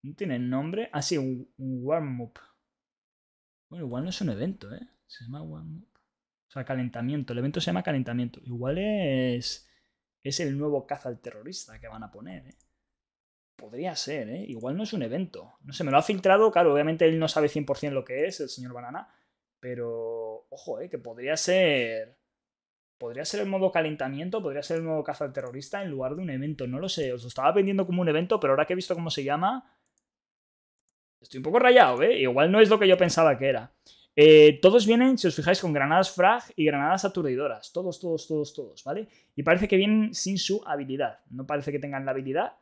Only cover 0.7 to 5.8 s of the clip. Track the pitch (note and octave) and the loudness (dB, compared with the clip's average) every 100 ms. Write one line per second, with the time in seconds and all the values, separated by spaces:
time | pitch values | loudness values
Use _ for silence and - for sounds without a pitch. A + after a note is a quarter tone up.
0.7 | G3 A#3 D3 C3+ E3 C3 B2+ - _ C3 | -6 -6 -6 -4 -2 -4 -6 -12 _ -10
1.7 | B2+ B2+ E3 D3 B2 A#2 - _ _ _ | -8 -4 -4 -4 -8 -10 -16 _ _ _
2.7 | _ _ _ _ _ _ _ _ _ _ | _ _ _ _ _ _ _ _ _ _
3.7 | E3+ C#3+ B2 E3+ F3+ F3 G2+ D#3 F#3+ G2+ | -14 -10 -8 -8 -6 -6 -4 -8 -8 -16
4.7 | - B3 _ _ - A#2 C#3+ D#3 D#3 D#3 | -18 -20 _ _ -20 -16 -14 -14 -16 -16
5.7 | D#3+ | -18